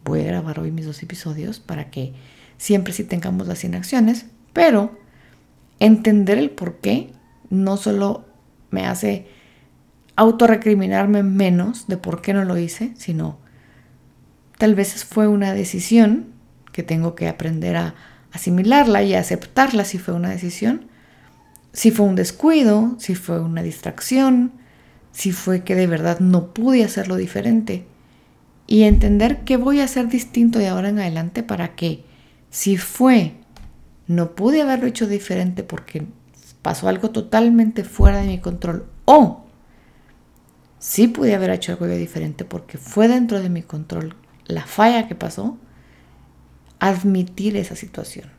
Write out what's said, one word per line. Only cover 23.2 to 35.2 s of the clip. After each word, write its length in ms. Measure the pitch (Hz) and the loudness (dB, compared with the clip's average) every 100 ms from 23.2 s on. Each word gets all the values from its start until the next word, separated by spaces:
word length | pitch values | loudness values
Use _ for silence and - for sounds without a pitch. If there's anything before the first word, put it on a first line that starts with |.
| - 170 | -4 -6
una 200 | 165 165 | -4 -6
distracción, 920 | 170 - - - - 262 269 254 247 - - _ _ _ _ | -8 -8 -12 -10 -2 2 4 2 0 -6 -20 _ _ _ _
si 200 | - 196 | -6 -4
fue 320 | 180 - 185 | -4 -2 -2
que 120 | 180 185 | 0 0
de 120 | 180 | 0
verdad 320 | 160 165 170 | 0 -2 0
no 340 | 185 180 175 | 2 2 0
pude 300 | - 240 254 | -2 2 4
hacerlo 320 | 214 - 190 185 | 2 -2 -4 -4
diferente. 680 | 185 196 208 226 220 180 180 _ _ _ _ _ _ _ - | -4 -4 0 0 0 -8 -10 _ _ _ _ _ _ _ 2
Y 160 | 214 | 6
entender 560 | 208 208 202 208 226 277 | 6 6 4 4 2 0
qué 140 | - 254 | 0 0
voy 220 | 254 285 | 2 0
a 60 | 262 | 0
hacer 220 | 262 233 | -2 -2
distinto 520 | 247 - 240 233 233 | -4 -4 2 2 2
de 80 | 196 | -2
ahora 220 | 185 196 | -2 -2
en 100 | 208 | -2
adelante 420 | 185 165 170 233 | -4 -4 -6 -8
para 340 | 233 196 170 - | -6 -6 -6 -6
que, 300 | 170 156 - _ _ _ _ | -6 -6 -14 _ _ _ _
si 260 | - 196 190 | -4 -2 -2
fue, 560 | - - 254 240 160 - _ - - - - _ - | -4 2 4 4 2 -6 _ -20 -20 -20 -20 _ -4
no 300 | 170 170 175 | -2 -2 -2
pude 260 | 214 311 | 0 2
haberlo 240 | 285 262 247 | 0 0 -2
hecho 220 | 233 214 | -4 -4
diferente 560 | 202 | -4